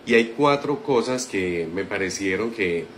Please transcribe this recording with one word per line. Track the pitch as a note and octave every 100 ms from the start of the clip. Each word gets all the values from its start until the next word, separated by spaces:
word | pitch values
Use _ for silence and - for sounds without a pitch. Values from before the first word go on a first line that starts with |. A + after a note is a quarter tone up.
Y | -
hay | A#2 A2+ -
cuatro | D3 C#3+ C#3 C3+
cosas | - B2 A#2 B2+ -
que | G2+ F2+ E2+ D#2+
me | F2+
parecieron | F2 G2+ F#2+ F2+ G2 F#2 A2+
que | A#2 F#2 E2+ D#2